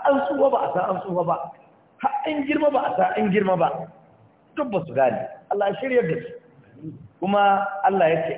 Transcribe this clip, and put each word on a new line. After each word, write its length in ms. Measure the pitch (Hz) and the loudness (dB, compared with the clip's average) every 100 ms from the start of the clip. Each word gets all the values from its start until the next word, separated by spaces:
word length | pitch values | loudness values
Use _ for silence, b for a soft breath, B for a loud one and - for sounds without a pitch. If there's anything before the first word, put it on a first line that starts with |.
| 277 | 2
an 100 | 269 285 | 2 0
tsufa 240 | 269 269 | 2 2
ba 80 | - | 2
a 140 | - | 0
san 160 | 180 190 185 | -2 -2 -4
an 40 | |
tsufa 240 | 196 175 | -4 -2
ba, 260 | 170 160 - - _ _ _ - | -2 -2 -6 -16 _ _ _ -4
har 120 | - 831 320 | -4 -2 -4
an 180 | 302 269 | -2 -2
girma 240 | 294 294 | 2 2
ba 100 | 262 | 2
a 160 | - - | 0 0
san 160 | 185 214 | 0 2
an 80 | 214 | 2
girma 240 | 208 190 175 | 2 2 2
ba, 300 | 151 110 - - _ _ _ _ _ 311 | 0 -2 -10 -18 _ _ _ _ _ -6
duk 120 | 254 | -2
ba 140 | 190 - | -4 -2
su 60 | |
gane. 360 | 135 127 - - - - | 2 2 2 -6 -12 -6
Allah 180 | 202 202 | -2 -2
ya 40 | - | -2
shirya 220 | 262 247 | 0 0
da 120 | 165 - | 0 -4
su. 720 | - - _ _ _ - 220 - - - | -8 -16 _ _ _ -18 -16 -16 -18 -8
Kuma 440 | 185 202 202 196 202 - | 0 4 4 2 0 -2
Allah 240 | 190 196 160 | 0 4 2
ya 120 | 160 | 2
ce 60 | 104 | -2